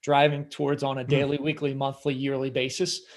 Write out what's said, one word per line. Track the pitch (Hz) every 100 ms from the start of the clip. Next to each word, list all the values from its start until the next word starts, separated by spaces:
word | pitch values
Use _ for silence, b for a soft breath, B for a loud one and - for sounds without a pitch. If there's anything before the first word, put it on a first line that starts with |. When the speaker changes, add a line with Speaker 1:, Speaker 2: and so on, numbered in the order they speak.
Speaker 1:
driving | - 143 147 143 143
towards | - 143 143
on | 139 131
a | 127
Speaker 2:
Mm. |
Speaker 1:
daily, | 139 139 143
weekly, | 147 151 147
monthly, | 135 139 131 147
yearly | 131 139 135 135
basis, | 127 131 - 175 - B